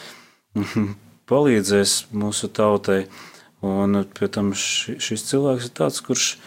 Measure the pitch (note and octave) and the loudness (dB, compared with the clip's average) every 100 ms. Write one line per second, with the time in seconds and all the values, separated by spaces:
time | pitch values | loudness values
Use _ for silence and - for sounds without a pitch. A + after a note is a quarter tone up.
0 | - - - _ _ G#2+ G2 A2 G2+ G#2 | -20 -20 -20 _ _ -6 -2 -2 -2 -6
1 | - _ - C3 D3 A2 G2 G2+ G2 - | -18 _ 0 4 6 4 4 4 4 0
2 | - G#2 G#2 G2+ G2+ - G#2+ G#2 G2+ F#2+ | -2 -4 -4 -4 -4 2 2 2 2 0
3 | F#2+ - - - - - G2 G2 G2+ G2+ | -2 -10 -20 -20 -20 -8 -4 0 2 2
4 | G2 - G2+ A2 G2+ G2 - - - B2 | 0 -4 -4 -2 -2 -2 -4 -4 -4 -6
5 | - A2 - C3+ C#3 B2 A#2+ - D3 - | -6 -6 -2 0 2 0 -4 -2 -2 -2
6 | - B2 - - | -4 -2 -2 -4